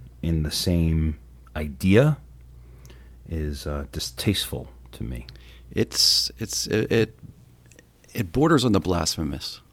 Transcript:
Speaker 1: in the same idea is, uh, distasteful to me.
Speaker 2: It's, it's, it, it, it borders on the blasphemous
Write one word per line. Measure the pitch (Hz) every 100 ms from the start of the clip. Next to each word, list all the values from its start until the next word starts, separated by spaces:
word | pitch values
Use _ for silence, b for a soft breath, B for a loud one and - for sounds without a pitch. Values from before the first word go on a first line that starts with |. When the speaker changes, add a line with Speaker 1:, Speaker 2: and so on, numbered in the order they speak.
| - -
Speaker 1:
in | 82 80
the | 76
same | - 92 85 82 80 78 76 - - - -
idea | 76 69 95 104 151 143 - - - - b b b b b b -
is, | 80 76 73 76
uh, | 73 69
distasteful | - - - 110 98 - - - - -
to | -
me. | 57 60 - B B B B
Speaker 2:
It's, | - 123 - - - - -
it's, | 110 - -
it, | 110 -
it, | 113 110 - - - - - - - - _ -
it | 117 92
borders | 127 165 151 120
on |
the | 98
blasphemous | 90 85 80 - 73 71 - - _